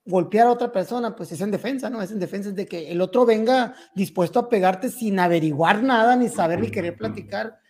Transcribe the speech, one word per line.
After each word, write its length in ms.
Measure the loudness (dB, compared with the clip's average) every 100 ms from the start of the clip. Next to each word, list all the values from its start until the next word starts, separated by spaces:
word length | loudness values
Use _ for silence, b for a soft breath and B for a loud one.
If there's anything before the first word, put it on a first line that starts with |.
| -2
golpear 420 | 0 2 4 4
a 40 |
otra 200 | 4 0
persona, 440 | -2 -4 -4 -6 -8
pues, 160 | -10
es 100 | -8
en 100 | -4
defensa, 380 | -4 -4 -6 -6
¿no? 120 | -8
Es 100 | -8
en 80 | -6
defensa 320 | -6 -6 -8
de 140 | -8 -8
que 260 | -10 -6
el 100 | -4
otro 240 | 0 4 4
venga 500 | 4 4 2 0 B B -4
dispuesto 440 | -4 0 0 0
a 100 | 0
pegarte 400 | 2 2 0 -4
sin 300 | -6 -2 2
averiguar 640 | 2 2 2 2 2 2
nada, 320 | 2 4 4 4
ni 140 | 2
saber, 320 | 0 0 0
ni 100 | -4
querer 240 | -4 -6 -6
platicar. 640 | -8 -8 -8 -8 -8 -12 _